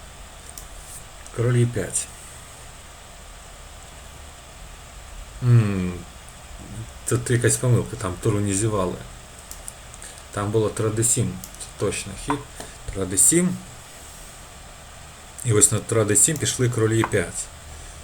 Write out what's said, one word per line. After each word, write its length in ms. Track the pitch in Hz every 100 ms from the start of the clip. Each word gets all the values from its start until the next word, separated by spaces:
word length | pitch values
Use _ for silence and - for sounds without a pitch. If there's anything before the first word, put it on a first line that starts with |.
| - - - - - - - - - - - - - -
король 260 | 120 123
Е 40 | 120
п'ять. 400 | 113 82 - - - - - - - - - - - - - - - - - - - - - - - - - - - - - - - - - - -
М, 500 | 123 120 104 98 90 87 - - - - - - - 110 - - -
тут 220 | 117 -
якась 260 | 120 143 -
помилка, 400 | 123 107 - -
там 180 | 92 90
туру 180 | 117 101
не 140 | 101
зівали. 420 | 98 110 104 90 - - - - - - - - - - - - - -
Там 180 | 104 104
було 180 | 110 104
тура 200 | - 107
Д 160 | 110
сім, 280 | 113 120 120 - - -
це 60 | - - 98
точно 260 | - 98 95 -
хід. 120 | 143 - - - - -
Тура 140 | 98 92
Д 120 | 95
сім. 380 | - 170 180 180 - - - - - - - - - - - - - - - - - -
І 80 | 120
ось 200 | 104 -
на 60 | 104
тура 260 | - 113
Д 120 | 104 101
сім 200 | - 147
пішли 340 | 123 - 120
король 300 | 117 110 113
Е 40 | -
п'ять. 340 | 101 87 - - - - - - -